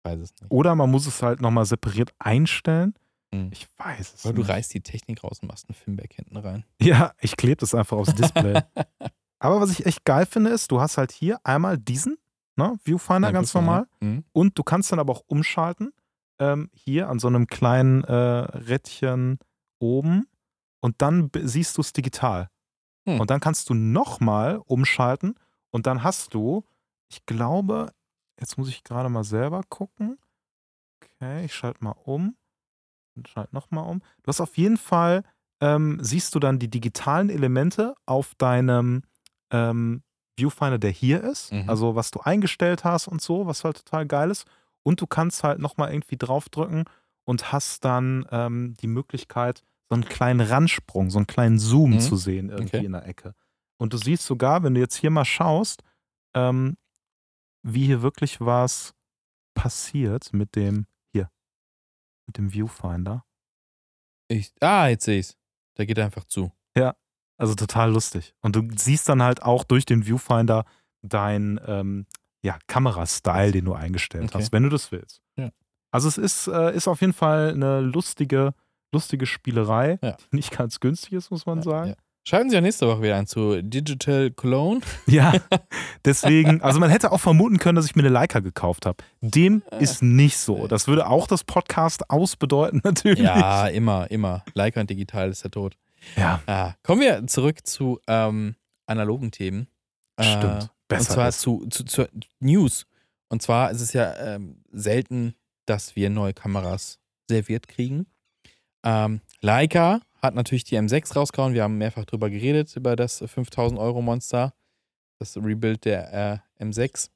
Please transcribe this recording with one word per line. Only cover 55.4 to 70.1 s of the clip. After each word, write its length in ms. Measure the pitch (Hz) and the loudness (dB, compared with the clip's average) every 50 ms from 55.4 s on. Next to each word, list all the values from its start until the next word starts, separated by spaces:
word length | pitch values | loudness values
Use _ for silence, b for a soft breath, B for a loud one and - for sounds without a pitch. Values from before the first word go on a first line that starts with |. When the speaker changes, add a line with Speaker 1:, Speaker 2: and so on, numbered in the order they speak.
| 165 175 156 165 220 - - - _ _ _ _ _ _ _ _ _ _ _ | 0 0 2 0 0 -2 -6 -12 _ _ _ _ _ _ _ _ _ _ _
Speaker 2:
ähm, 420 | 127 127 127 127 127 131 131 160 _ _ _ _ _ _ _ _ _ _ _ _ _ _ _ _ _ _ | 0 0 0 0 0 0 -2 -4 _ _ _ _ _ _ _ _ _ _ _ _ _ _ _ _ _ _
wie 240 | 117 110 127 135 | -4 -2 0 2
hier 160 | 135 139 120 117 | 2 2 2 0
wirklich 360 | 139 - - 151 143 - - | -2 -2 -2 -6 -6 -4 -4
was 540 | 117 117 120 123 123 123 - - - - _ _ _ _ _ _ _ _ _ _ _ _ _ | -2 0 2 2 2 0 -2 -6 -10 -14 _ _ _ _ _ _ _ _ _ _ _ _ _
passiert 800 | - - 123 - - - - - 143 131 104 101 123 - - - | -4 -4 -4 -4 -6 -12 -6 -4 -2 -2 0 -2 -4 -6 -4 -2
mit 220 | 101 104 104 - | -2 -2 -2 -2
dem, 300 | 107 101 101 101 104 104 _ _ _ _ _ _ | -2 -2 0 -2 -2 -4 _ _ _ _ _ _
hier, 180 | 101 95 90 _ _ _ _ _ _ _ _ _ _ _ _ _ _ _ _ _ _ _ | -4 -4 -4 _ _ _ _ _ _ _ _ _ _ _ _ _ _ _ _ _ _ _
mit 100 | - 107 - | -18 -8 -6
dem 140 | 101 98 95 | -6 -6 -4
Viewfinder. 720 | 104 107 113 - - - 92 87 87 90 98 107 123 - _ _ _ _ _ _ _ _ _ _ _ _ _ _ _ _ _ _ _ _ _ | -6 -6 -6 -8 -10 -10 -8 -6 -6 -6 -6 -8 -10 -12 _ _ _ _ _ _ _ _ _ _ _ _ _ _ _ _ _ _ _ _ _
Speaker 1:
Ich, 240 | 117 107 101 - _ _ | -4 -4 -4 -6 _ _
ah, 280 | - 165 208 202 165 139 | 2 4 4 4 4 4
jetzt 160 | 120 107 - | 2 0 0
seh 140 | - 107 98 | 0 0 0
ich's. 180 | 92 - - _ _ _ _ _ _ _ _ - | 0 -4 -10 _ _ _ _ _ _ _ _ -6
Der 80 | 110 | -4
geht 120 | 107 113 110 | -2 0 -2
einfach 260 | 107 104 - - 95 | -2 -2 -4 -8 -12
zu. 280 | _ - 98 95 87 _ _ _ _ _ | _ -6 -6 -6 -6 _ _ _ _ _
Speaker 2:
Ja, 180 | 123 127 127 - _ _ _ _ _ _ _ _ _ | 0 0 0 -2 _ _ _ _ _ _ _ _ _
also 160 | 117 110 107 | -2 -2 -2
total 360 | 101 110 98 - 113 113 113 110 | -2 -4 -2 0 2 2 4 2
lustig. 420 | 113 - - - 87 82 - _ _ | 2 0 -2 -6 -8 -10 -10 _ _
Und 160 | - - 101 | -4 0 0
du 120 | 110 113 117 110 | 0 0 0 -4
siehst 320 | 104 - 127 139 156 - - | -4 0 0 0 0 2 2
dann 140 | 143 131 123 | 4 4 4
halt 200 | 123 123 - - | 4 2 0 2
auch 220 | 117 120 127 - | 0 2 0 2
durch 220 | - 127 127 135 | 2 2 2 4
den 180 | - 120 113 107 | 4 2 2 2
Viewfinder 580 | 104 | 0